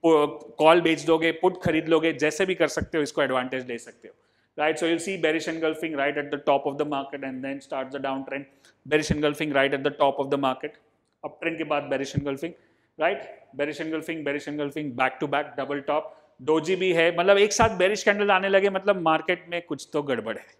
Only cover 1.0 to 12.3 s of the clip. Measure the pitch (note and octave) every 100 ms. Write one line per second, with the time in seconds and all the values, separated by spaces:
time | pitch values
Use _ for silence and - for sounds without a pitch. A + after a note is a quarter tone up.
1 | D3 E3 E3 D#3+ F#3 F3+ F#3 D#3+ D#3 E3
2 | D#3+ D3+ D#3 D#3 F#3+ F3+ D#3 - - E3
3 | C#3+ - C#3 C3 B2+ C3 B2+ A#2 - -
4 | G#2 _ _ _ _ - D3+ D#3+ E3 E3
5 | E3+ F#3+ D#3+ D#3+ D#3+ D#3+ D#3+ D#3 E3 D3
6 | C#3 D3 C#3+ C#3+ D3+ C#3 D3 C#3 D3 C#3+
7 | C3+ C#3+ C3+ C3 C3+ C#3 - C#3 C3 C#3
8 | C3+ C3+ C3 C#3 C#3 _ _ _ - D3+
9 | D3+ D3+ D3 D3 D#3 C#3 C#3 C#3 C#3+ C#3
10 | C#3+ C#3 C3+ C#3 C3+ B2+ D3+ - _ _
11 | _ _ D3+ - E3 D#3+ D#3 D3 C#3 C3+
12 | C3+ C#3+ C#3+